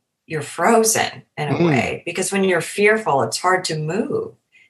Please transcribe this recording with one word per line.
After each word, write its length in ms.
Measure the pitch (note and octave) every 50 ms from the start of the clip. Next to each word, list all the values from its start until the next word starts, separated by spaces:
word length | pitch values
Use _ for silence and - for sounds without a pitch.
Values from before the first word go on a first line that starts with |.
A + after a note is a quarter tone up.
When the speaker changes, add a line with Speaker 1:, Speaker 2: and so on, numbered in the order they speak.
| _ _ _ _ _
Speaker 1:
you're 160 | - D#3+ D#3 -
frozen 800 | - - - E3+ G#3 A#3 A3+ A3 A3 - A2+ - - - C3 - _ _ -
in 100 | D3+ D3
a 60 | C3+
Speaker 2:
Mm. 120 | D3 E3+
Speaker 1:
way, 380 | E3+ D3 B2 G#2 - - - -
because 260 | - E3+ F#3+ F3+ -
when 120 | G3 G3 F#3+
you're 180 | F#3+ F#3 E3
fearful, 600 | D#3+ - - - G3+ G#3 A3 A3 G#3+ E3 C#3+ C3+ A#2+
it's 160 | A2+ - -
hard 240 | - F3+ F3+ F3+ F3+
to 120 | - E3 D#3
move. 560 | D3+ D#3 E3+ G#3 C4 C#4+ - - - - - _ _ _ _ _ _ _